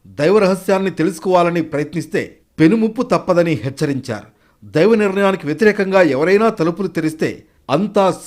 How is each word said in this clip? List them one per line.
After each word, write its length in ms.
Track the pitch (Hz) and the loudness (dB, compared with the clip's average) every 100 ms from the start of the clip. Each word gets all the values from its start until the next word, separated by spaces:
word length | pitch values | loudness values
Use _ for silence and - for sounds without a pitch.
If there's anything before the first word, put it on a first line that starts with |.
| - | -14
దైవ 320 | 98 160 214 | -2 2 2
రహస్యాన్ని 520 | 190 185 196 190 190 | 2 0 -2 -2 -2
తెలుసుకోవాలని 720 | - 160 165 190 180 170 170 | -2 -4 -2 0 2 2 0
ప్రయత్నిస్తే 760 | 160 143 151 170 - 165 107 - _ - | -4 -4 -6 -8 -6 -6 -6 -12 _ 2
పెనుముప్పు 420 | 160 220 220 226 | 2 4 0 -2
తప్పదని 480 | - 170 - 175 170 | -2 -2 0 0 2
హెచ్చరించారు. 800 | 131 131 131 147 139 127 104 - _ _ _ 104 | -2 -6 -6 -4 -4 -8 -12 -12 _ _ _ -4
దైవ 280 | 143 202 | 2 2
నిర్ణయానికి 520 | 220 202 190 196 190 143 | 2 0 0 0 0 -4
వ్యతిరేకంగా 560 | 151 214 202 190 190 | 0 2 2 2 2
ఎవరైనా 460 | 165 131 165 202 226 | 4 2 2 2 2
తలుపులు 400 | 220 165 175 190 | 0 -2 -2 -6
తెరిస్తే 560 | 170 160 311 139 - - _ - | -4 -4 -4 -6 -6 -16 _ -4
అంతా 440 | 147 208 202 185 - | -2 0 0 0 -2